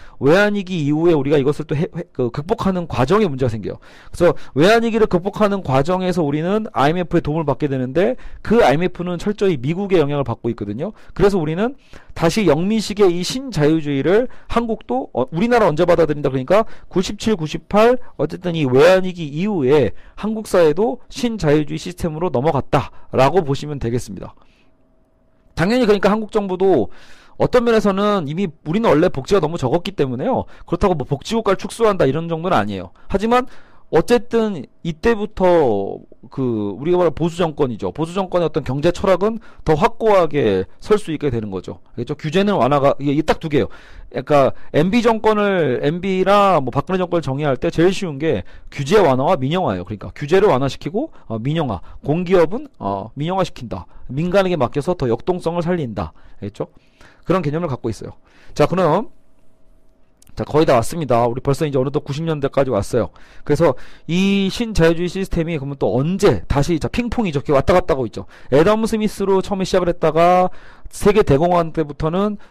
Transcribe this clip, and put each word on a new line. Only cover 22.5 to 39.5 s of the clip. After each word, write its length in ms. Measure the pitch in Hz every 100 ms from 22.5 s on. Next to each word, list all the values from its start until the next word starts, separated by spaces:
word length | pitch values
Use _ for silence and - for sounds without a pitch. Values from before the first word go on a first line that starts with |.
| 143 - 143 - - - 117 131 170
보시면 340 | 143 139 147 143
되겠습니다. 560 | 117 120 107 92 110 - - _ _ _ _ _ _ _ _ _ _
당연히 300 | - 170 247
그러니까 260 | 226 202 202
한국 220 | 214 214
정부도 580 | 214 202 180 190 160 98 - - - - -
어떤 280 | 135 247
면에서는 640 | 233 226 208 190 208 202 139
이미 220 | 156 196 - 147
우리는 220 | 185 226
원래 200 | 147 175
복지가 320 | - 127 165
너무 180 | 151 170
적었기 340 | 127 160 202
때문에요. 520 | 190 139 123 185 233 95 - -
그렇다고 280 | 180 202
뭐 120 | 170 -
복지국가를 500 | 135 - 226 214 190
축소한다 500 | 202 - 220 196 143
이런 220 | 139 165
정도는 280 | 165 175 151
아니에요. 340 | 104 95 90 - -
하지만 400 | 190 220 247 254 - - - -
어쨌든 760 | 151 - 240 240 233 220 185 - -
이때부터 1160 | 165 156 233 226 208 - 185 175 135 101 98 95 - - -
그 460 | - 127 113 101 98
우리가 200 | 147 180
말하는 160 | 175
보수 240 | - 165 170
정권이죠. 540 | 175 147 139 107 95
보수 200 | 90 165
정권의 320 | 180 190 175 160
어떤 160 | 165
경제 280 | 131 135 160
철학은 460 | - 196 180 202 226 -